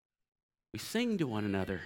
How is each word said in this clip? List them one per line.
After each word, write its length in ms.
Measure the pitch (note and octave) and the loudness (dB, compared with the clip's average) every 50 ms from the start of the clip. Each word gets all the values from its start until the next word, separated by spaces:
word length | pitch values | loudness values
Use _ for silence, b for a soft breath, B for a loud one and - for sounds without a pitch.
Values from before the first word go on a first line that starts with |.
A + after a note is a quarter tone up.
| _ _ _ _ _ _ _ _ _ _ _ _ _ _ | _ _ _ _ _ _ _ _ _ _ _ _ _ _
we 80 | - G#2+ | -10 -10
sing 380 | - - - A3 B3 A#3+ A3 | -6 -4 0 0 2 2 2
to 100 | F#3+ D#3+ | 2 2
one 160 | B2+ A2 G#2+ G#2 | 2 2 2 2
another. 380 | G#2 G2 G2 F#2 F#2+ F#2+ E2 - | 2 2 2 0 0 -2 -4 -6